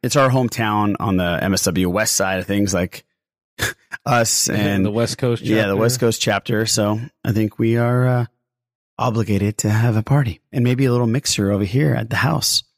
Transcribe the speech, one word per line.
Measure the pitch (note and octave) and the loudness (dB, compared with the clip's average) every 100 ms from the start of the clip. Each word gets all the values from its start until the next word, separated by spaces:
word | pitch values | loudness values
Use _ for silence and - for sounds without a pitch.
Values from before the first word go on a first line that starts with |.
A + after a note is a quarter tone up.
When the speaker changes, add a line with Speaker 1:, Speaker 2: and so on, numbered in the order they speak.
Speaker 1:
It's | B2+ D3 | 0 2
our | C3+ | 4
hometown | C3 A#2+ - A2 G#2+ G#2 G2 | 2 0 -2 0 2 0 0
on | G2 F#2+ | 0 0
the | F2 E2+ | 0 0
M | F#2+ | 0
S | F#2 | 0
W | G2 E2+ F#2 | 0 0 0
West | F#2 G#2+ - | 0 -2 0
side | F#2+ F#2+ | -2 -2
of | F#2 | -2
things, | G2+ G2+ | -2 0
like | F#2+ F#2 - _ _ _ _ _ - | 0 -4 -8 _ _ _ _ _ -8
<laughs> | - - _ - - | -8 -8 _ -10 0
us | A#2+ A2+ - - | 2 2 0 -2
Speaker 2:
<laughs> | |
Speaker 1:
and | G#2 G2+ G2 G2 | 0 0 0 0
Speaker 2:
The | |
West | G#2 A#2 - | 0 -2 0
Coast | B2+ A#2 | -2 -2
Speaker 1:
Yeah, | A#2+ A2 | 0 0
the | |
Speaker 2:
chapter. | G#2 G2 | 2 2
Speaker 1:
West | A#2+ B2 | 2 2
Coast | A#2 A2 | 0 0
chapter. | - G2+ - A2 A2 | -2 -2 -2 -2 0
So | - G#2 G#2+ A#2+ _ | 0 0 0 -6 _
I | - | -2
think | G#2+ G#2+ - | 0 -2 0
we | A2+ A#2 | 0 2
are, | A#2+ B2 B2+ | 2 2 2
uh, | B2 A#2 _ _ _ _ _ _ - | 0 -2 _ _ _ _ _ _ -4
obligated | B2 A2 G2+ G2 G2+ - | -2 0 0 0 0 -2
to | G#2+ | 0
have | G#2+ A#2+ G#2+ | 2 2 0
a | |
party | G#2+ C#3 B2 E2 _ | 2 0 0 -6 _
and | B2 | -2
maybe | A#2+ B2 C3 | 0 2 2
a | |
little | A#2+ A#2 | 2 0
mixer | B2 - - G2+ | 0 -2 -2 0
over | G2+ | 0
here | G2+ B2+ D3+ | 0 0 0
at | A#2+ A2+ | 0 -2
the | A#2 | 0
house | A#2+ - - - _ | 0 0 -2 -4 _